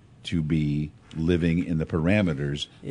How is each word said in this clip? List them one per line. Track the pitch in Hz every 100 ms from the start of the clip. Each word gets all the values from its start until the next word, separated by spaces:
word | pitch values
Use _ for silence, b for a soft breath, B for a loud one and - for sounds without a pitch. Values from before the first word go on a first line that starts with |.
| - -
to | - 87
be | 76 80 76 73 76 - - 78
living | 80 90 85 85
in | 87 80
the | 78
parameters | 85 82 107 90 71 71 73 - B
that | 139